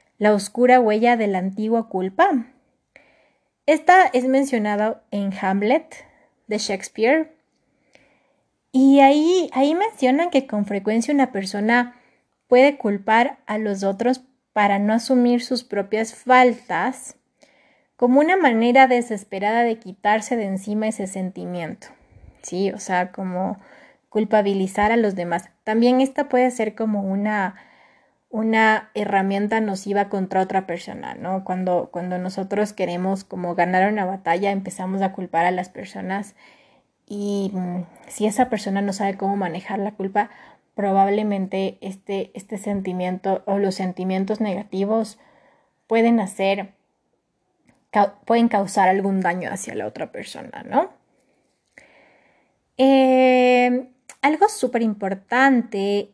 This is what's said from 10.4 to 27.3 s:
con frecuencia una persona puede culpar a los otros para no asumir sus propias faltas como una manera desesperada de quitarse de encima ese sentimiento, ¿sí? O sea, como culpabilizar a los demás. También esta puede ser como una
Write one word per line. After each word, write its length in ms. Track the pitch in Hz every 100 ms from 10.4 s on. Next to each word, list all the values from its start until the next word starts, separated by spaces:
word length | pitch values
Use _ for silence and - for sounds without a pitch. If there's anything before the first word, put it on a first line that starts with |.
| 262
con 180 | 208 202
frecuencia 480 | 202 196 220 233
una 180 | 294 262
persona 640 | 202 190 202 214 240 240 - _ _ _ _ _
puede 300 | 247 277 285
culpar 600 | 214 202 196 226 247 - -
a 140 | 214
los 240 | 214 196
otros 400 | 196 196 233 254 _ _ _
para 280 | - 202 196
no 140 | 208
asumir 500 | 220 226 254 240 240
sus 200 | 240 247
propias 520 | - 202 196 214 226 -
faltas 1000 | - 254 254 240 - 165 202 262 - - _ _ _ _ _ _ _ _
como 240 | 240 262
una 160 | 311 381
manera 520 | 311 226 233 247 262
desesperada 760 | 247 240 214 - 196 202 226
de 140 | 240 220
quitarse 580 | 196 190 208 220 214 240
de 100 | 202
encima 420 | 190 196 208 214
ese 180 | 220 190
sentimiento, 800 | 190 185 180 180 180 160 185 - _ _ - - _
¿sí? 300 | - 180 196
O 80 | 208
sea, 320 | - 185 180
como 480 | - 190 180 190 180 - - - _ _
culpabilizar 800 | 220 220 214 202 196 190 190 208
a 60 | 233
los 160 | 214
demás. 380 | 190 175 170 - _
También 380 | - 220 240 254
esta 260 | 269 269 285
puede 220 | 254 254
ser 240 | 247 220
como 300 | 214 220 208
una 520 | 196 190 208